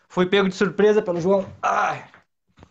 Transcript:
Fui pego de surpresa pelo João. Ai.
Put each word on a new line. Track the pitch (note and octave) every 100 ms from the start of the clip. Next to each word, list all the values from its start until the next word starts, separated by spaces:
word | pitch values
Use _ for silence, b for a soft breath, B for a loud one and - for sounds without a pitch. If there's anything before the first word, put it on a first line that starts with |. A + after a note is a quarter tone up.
| _
Fui | F3+ F3+
pego | G3+ G3
de | F#3+
surpresa | G3 F3 G#3 G#3
pelo | F3+ F3
João. | F3+ G3 F#3+ -
Ai. | - G#3 F3+ C#3+ - - _ _ _ - -